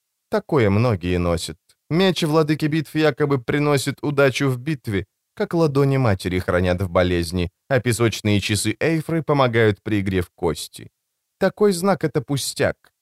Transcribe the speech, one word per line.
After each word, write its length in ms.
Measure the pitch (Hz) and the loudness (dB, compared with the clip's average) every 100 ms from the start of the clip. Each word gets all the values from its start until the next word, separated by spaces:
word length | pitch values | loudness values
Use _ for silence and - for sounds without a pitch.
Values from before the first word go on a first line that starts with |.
| _ _ _ | _ _ _
«Такое 380 | 214 - 151 104 | -6 0 2 4
многие 500 | 101 123 95 90 90 | 2 2 0 -2 0
носят. 380 | 87 85 - 80 _ _ _ | 0 -2 -4 -14 _ _ _
Меч 320 | 160 190 - | 0 0 0
владыки 440 | 160 160 151 156 156 | 0 2 2 0 0
битв 280 | 160 143 | -2 -4
якобы 440 | 156 151 - 147 139 | 0 0 2 0 0
приносит 600 | - 143 147 143 - - | 0 0 2 0 -2 -4
удачу 460 | 147 139 139 - 143 | -2 2 2 2 -2
в 100 | 123 | -2
битве, 480 | 135 143 - 98 92 _ _ | -6 -6 -4 -4 -4 _ _
как 200 | - 202 | -8 -4
ладони 440 | 170 165 143 139 135 | 0 2 2 2 2
матери 400 | 123 92 92 90 | 2 0 0 -2
хранят 440 | 92 90 90 90 | 0 2 2 0
в 60 | 95 | 0
болезни, 600 | 90 90 87 80 90 87 - _ | 0 2 0 -2 -4 -4 -8 _
а 120 | 131 | 0
песочные 600 | 123 110 113 - 107 101 | 0 0 0 0 0 0
часы 360 | - 104 110 - | 0 -2 -2 -2
Эйфры 420 | 147 160 151 165 | -2 -2 -2 -4
помогают 600 | - 143 127 113 110 101 | 0 0 2 4 2 0
при 180 | 107 104 | -2 -2
игре 200 | 95 92 | 0 -2
в 100 | 85 | -4
кости. 560 | _ 85 76 - - - _ _ _ _ _ | _ -4 -4 -10 -16 -20 _ _ _ _ _
Такой 340 | 190 - 208 | -4 2 0
знак — 320 | 170 196 175 | 2 0 0
это 160 | 156 151 | -2 -4
пустяк, 560 | 127 139 - - 101 - _ _ | -4 -6 -6 -2 -2 -4 _ _